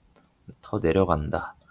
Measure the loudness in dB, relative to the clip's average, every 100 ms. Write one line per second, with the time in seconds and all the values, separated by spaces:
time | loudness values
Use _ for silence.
0 | _ _ _ _ -20 -20 -8 -2 2 2
1 | 4 2 0 -4 -6 -14 -20